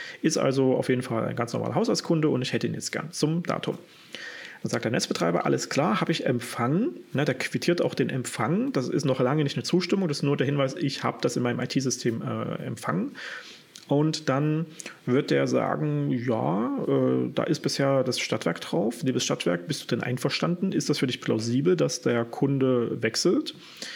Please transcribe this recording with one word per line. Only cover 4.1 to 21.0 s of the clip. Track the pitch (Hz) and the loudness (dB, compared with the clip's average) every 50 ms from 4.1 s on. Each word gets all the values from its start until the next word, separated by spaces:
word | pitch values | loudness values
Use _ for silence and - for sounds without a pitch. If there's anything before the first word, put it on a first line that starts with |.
| - - - - - - - - - - | -16 -14 -14 -14 -14 -14 -14 -16 -12 -8
Dann | - 107 | -6 -2
sagt | 117 117 - | -2 -2 0
der | 117 | 0
Netzbetreiber, | 120 175 - - - - 175 170 170 165 - 151 | 0 0 0 0 0 0 0 2 2 2 2 2
„Alles | 139 135 - - | 0 0 0 -2
klar, | - 135 147 202 214 - | 0 2 2 2 2 2
hab | 165 - | 2 0
ich | 165 - - 143 | 0 0 2 0
empfangen.“ | 127 120 - - - - 120 127 147 185 247 349 - - - - - | 0 0 -2 -4 -4 -2 0 2 2 2 2 0 -2 -6 -10 -4 0
Ne, | 131 147 | 0 2
der | - - | 2 0
quittiert | - - - - 123 - - 175 170 | -2 -2 -4 -4 -2 2 2 2 2
auch | - - - | 2 0 0
den | - 139 117 | 0 0 0
Empfang. | 127 135 117 - - - 110 120 165 208 254 285 | 0 -4 -4 -4 -4 -2 0 0 2 0 0 0
Das | 247 147 123 - | -2 -2 -2 0
ist | - 143 131 | 0 0 2
noch | 135 127 - | 2 2 2
lange | 131 123 147 156 147 | 2 2 4 2 2
nicht | 139 - 135 | 0 -2 -4
eine | - | -2
Zustimmung, | - - 180 180 - 208 196 190 156 | 0 2 2 2 2 0 2 2 0
das | 139 - | 0 0
ist | 143 | 2
nur | 143 143 139 | 2 2 2
der | 135 | 2
Hinweis, | 131 143 143 135 127 - | 2 2 2 2 0 0
„Ich | - - 139 - - - | 0 -2 -2 -2 0 -2
hab | 123 - - - | -2 -2 0 0
das | 120 - | 0 0
in | 127 | 0
meinem | 123 120 117 120 | 0 0 0 -2
I-T-System, | 120 120 - 139 131 131 123 127 - 123 113 117 | -2 -2 0 0 2 0 0 0 0 -2 -2 -2
äh, | - 127 113 110 113 120 - - - | -2 -4 -4 -4 -4 -4 -6 -6 -6
empfangen.“ | 131 120 - - - 143 180 233 285 - - - - - - - - - - - - - - - - | -6 -8 -6 -4 -2 -2 -2 -2 -4 -6 -10 -12 -12 -12 -14 -14 -16 -18 -20 -20 -20 -20 -10 -2 2
Und | 143 143 151 156 156 - - - | 2 4 4 2 2 0 0 0
dann | 131 135 151 151 151 160 170 160 - - - - - - - | 0 2 2 2 0 0 -2 -4 -8 -14 -16 -16 -16 -8 -2
wird | - 123 143 147 - | 2 2 2 4 4
der | 151 139 139 127 | 2 2 2 2
sagen, | 123 123 117 - - 151 156 151 147 147 143 143 | 2 2 2 2 0 0 0 0 0 0 0 0
„Ja, | 135 120 117 127 113 113 123 143 170 202 233 269 285 262 - - | 0 -2 0 0 0 0 2 0 0 0 0 -2 -2 -2 0 0
äh, | 139 135 131 127 127 127 123 123 131 | 2 2 4 2 2 2 0 -2 -2
da | 123 - | -2 0
ist | - 156 - | 0 0 0
bisher | - 147 - - 139 139 139 135 123 | 0 -2 0 2 2 2 4 2 2
das | 123 120 - | 2 0 -2
Stadtwerk | - - - - - 170 - - | -2 -2 -2 -2 0 -2 -2 -2
drauf. | - - - 165 190 226 240 - - | -4 -4 -2 0 0 0 -2 -2 -2
Liebes | 131 123 127 - | 0 0 0 0
Stadtwerk, | - 143 - - 175 175 170 - 160 | 0 -2 0 0 0 0 0 -2 -4
bist | 147 - | -6 -6
du | - - | -4 -2
denn | 127 117 | -2 -2
einverstanden? | - 123 127 131 - 143 - - - 165 175 - - 190 | -2 -2 -2 0 0 0 0 0 0 0 0 0 0 0
Ist | - - 143 - | 0 0 0 0
das | 151 | 0
für | - | 0